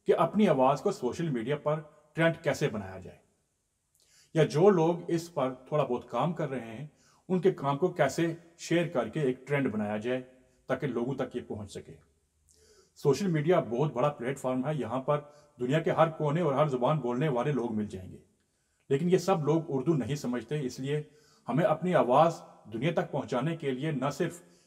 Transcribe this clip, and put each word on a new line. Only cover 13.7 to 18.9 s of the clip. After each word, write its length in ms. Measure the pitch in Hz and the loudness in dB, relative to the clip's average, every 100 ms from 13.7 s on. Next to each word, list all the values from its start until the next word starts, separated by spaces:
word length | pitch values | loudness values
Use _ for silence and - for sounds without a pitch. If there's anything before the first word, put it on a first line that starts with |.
| 117 156 | -2 0
बड़ा 140 | 123 143 | 0 -2
प्लेटफॉर्म 560 | - 123 139 127 127 139 | -2 -6 -4 -4 -2 -2
है, 100 | 151 | -4
यहाँ 200 | 110 127 | -4 -4
पर 180 | 139 147 - - _ - | -2 -2 -2 -20 _ -8
दुनिया 200 | 123 156 | 0 0
के 120 | 175 | 2
हर 180 | 143 160 | 4 4
कोने 300 | - 151 156 | 4 -2 2
और 140 | 156 135 | 2 2
हर 140 | 151 | 2
जुबान 300 | 127 131 156 | 2 2 2
बोलने 280 | 120 123 156 | 0 0 0
वाले 220 | 120 143 | 0 0
लोग 240 | 127 117 107 | -2 -2 -4
मिल 120 | 104 | -6
जाएंगे, 300 | 95 95 - _ _ _ _ _ _ | -8 -14 -18 _ _ _ _ _ _
लेकिन 200 | - | -4